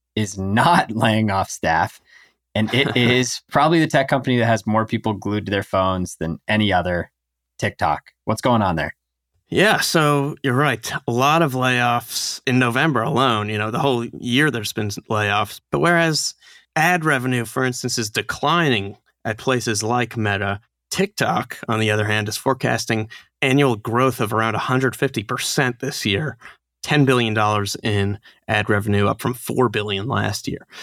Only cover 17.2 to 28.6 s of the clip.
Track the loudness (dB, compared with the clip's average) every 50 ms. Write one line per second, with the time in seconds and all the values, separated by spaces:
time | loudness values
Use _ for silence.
17.2 | 0 0 0 -2 -2 -2 -2 -2 -2 -2 -2 -4 -6 -6 -4 -4 -4 -4 -4 -6
18.2 | -6 -6 -6 -2 0 2 2 2 4 2 2 0 -2 -6 -10 _ _ _ _ _
19.2 | -8 -8 -8 -4 -2 -2 0 0 0 -2 -2 -2 -2 -2 0 -2 -2 -4 -4 -4
20.2 | -2 -2 -2 -2 -2 -4 -6 -6 _ _ _ _ _ -12 -4 -4 -4 -4 -2 -4
21.2 | -2 -2 -2 -2 -4 -6 -10 -14 -6 -4 -2 0 2 2 2 0 0 0 0 -2
22.2 | -2 -4 -6 -4 -2 -2 -2 0 0 -2 -2 -2 -2 -2 -2 -4 -4 -6 -10 -20
23.2 | -20 _ _ -2 0 2 4 4 4 4 2 0 -2 -2 0 2 2 2 2 0
24.2 | -2 -2 0 0 0 0 0 -2 -2 0 0 0 0 0 -2 0 -4 -2 -2 -4
25.2 | -6 -4 -6 -6 -4 -4 0 0 0 0 0 -4 -8 -8 -6 -4 -2 0 0 0
26.2 | 0 -4 -8 _ -18 -20 -20 _ _ _ _ _ -4 0 4 4 4 4 4 2
27.2 | 2 2 0 0 2 2 2 0 0 -4 -6 -6 -4 -2 0 0 0 0 -2 -6
28.2 | _ -20 -20 _ _ -2 0 0